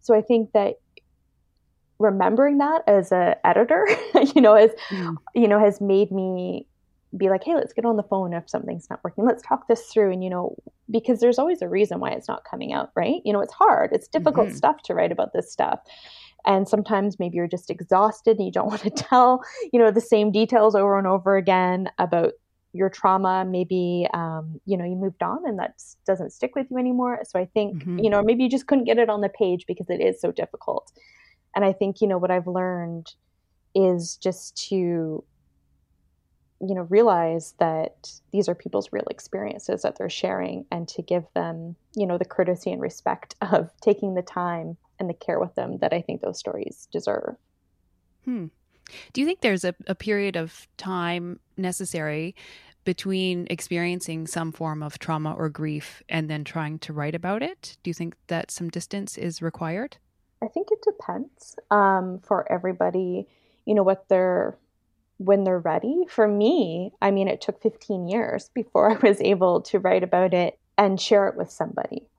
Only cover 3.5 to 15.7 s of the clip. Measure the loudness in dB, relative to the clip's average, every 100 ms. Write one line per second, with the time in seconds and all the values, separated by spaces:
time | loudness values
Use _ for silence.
3.5 | 4 4 4 4 0 2 2 4 6 10
4.5 | 10 8 4 -10 -6 -6 -6 -6 2 4
5.5 | 6 4 2 2 2 2 0 -4 -4 -6
6.5 | -8 -12 _ _ _ _ -2 0 0 0
7.5 | -2 -2 -2 0 0 0 -2 -2 -6 -6
8.5 | -8 -6 -10 -10 -10 -10 0 0 0 -2
9.5 | -4 2 0 0 2 2 0 -4 -4 -6
10.5 | -10 -20 _ -4 -4 0 4 4 4 2
11.5 | 0 -2 0 0 0 -4 -6 -6 -10 -8
12.5 | -10 -6 -4 -4 -2 -2 -2 0 0 -2
13.5 | 2 4 6 2 0 -2 0 0 2 0
14.5 | 2 0 0 -4 -2 0 0 -4 -4 -8
15.5 | -2 -2